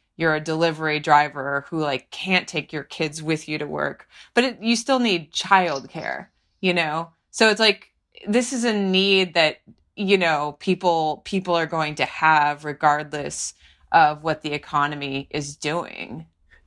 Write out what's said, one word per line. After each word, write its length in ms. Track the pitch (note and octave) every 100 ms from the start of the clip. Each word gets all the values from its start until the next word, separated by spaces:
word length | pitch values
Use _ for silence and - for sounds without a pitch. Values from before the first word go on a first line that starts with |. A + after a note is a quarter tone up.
| _ -
you're 180 | E3
a 60 | D#3
delivery 580 | D#3 D#3+ E3+ D#3 D#3 D3+
driver 680 | D#3 D3 D3 C#3+ C#3 C#3 -
who, 100 | E3
like, 320 | D3+ C3 -
can't 380 | - F#3 F#3 -
take 240 | E3 -
your 100 | D#3
kids 400 | - - D#3 D#3
with 260 | D#3 D#3 -
you 100 | D3+
to 80 | D3
work, 420 | D3+ D3 - - - -
but 80 | -
it, 180 | B3+ G3+
you 140 | A3+
still 240 | A#3 - C4
need 340 | A#3 F3 D#3
childcare, 960 | - - G3 F3+ C#3 C3 E3 - C3+ - _ _ _
you 140 | F#3+
know? 380 | F3 D#3+ D#3 E3+ _ _
So 180 | - A3
it's 120 | G#3
like, 320 | A3 G3+ - _ _ - -
this 260 | A3 B3
is 120 | C4
a 80 | A#3
need 600 | G#3+ G3 F#3+ G3 F#3+ F#3
that 240 | E3+ D#3 - - - _ -
you 220 | G3 G3
know, 380 | F3 D3 D3 C#3+
people, 640 | - F#3 F#3 E3 D#3 D3+
people 300 | - G3 F#3
are 120 | E3+ D#3
going 300 | E3 D3+ D3
to 80 |
have 600 | C3+ - D#3+ D#3 D3 D3
regardless 920 | D3+ C#3+ D3+ D3 D3+ D3 C#3+ - - - - _ _
of 300 | E3 D3+ D3+
what 200 | D#3 D3+
the 100 | D#3
economy 760 | D3 - D3+ C#3+ D3 C#3+ C3+ C#3
is 260 | D3+ C#3+ -
doing. 720 | D3 E3 - - - D3 E3 _ _ _